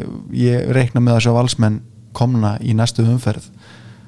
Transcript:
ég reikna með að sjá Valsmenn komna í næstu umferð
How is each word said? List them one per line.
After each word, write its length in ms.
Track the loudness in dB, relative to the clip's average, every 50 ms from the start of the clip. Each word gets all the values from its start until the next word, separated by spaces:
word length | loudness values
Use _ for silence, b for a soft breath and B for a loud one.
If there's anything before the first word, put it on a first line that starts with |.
| -8 -10 -10 -12 -12 -8
ég 400 | -2 0 0 2 2 0 0 0
reikna 320 | 0 0 0 0 0 2 2
með 140 | 4 2 2
að 40 | 2
sjá 60 | 2 2
Valsmenn 420 | 2 0 0 0 0 0 0 0 -2 -6 -14 -20 -20 -20 -14 -4
komna 400 | -2 0 0 2 0 0 0 -2 -2 -2
í 80 | 0
næstu 320 | 0 0 0 0 0 0 2
umferð 460 | 2 2 0 -2 -4 -4 -6 -10 -16 B B B B B B B B B B B